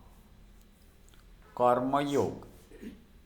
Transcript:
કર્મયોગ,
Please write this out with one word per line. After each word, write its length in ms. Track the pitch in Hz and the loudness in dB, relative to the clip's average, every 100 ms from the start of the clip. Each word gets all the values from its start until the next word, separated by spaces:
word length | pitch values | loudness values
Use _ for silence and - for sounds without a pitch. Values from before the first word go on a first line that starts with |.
| - - - - - - - - - - - - - - - | -20 -20 -20 -20 -20 -20 -20 -20 -20 -20 -20 -20 -20 -20 -14
કર્મયોગ, 920 | - 123 123 131 139 143 139 92 82 - - - - - - - - | 2 4 4 2 -2 0 0 0 -4 -14 -20 -20 -20 -18 -20 -20 -20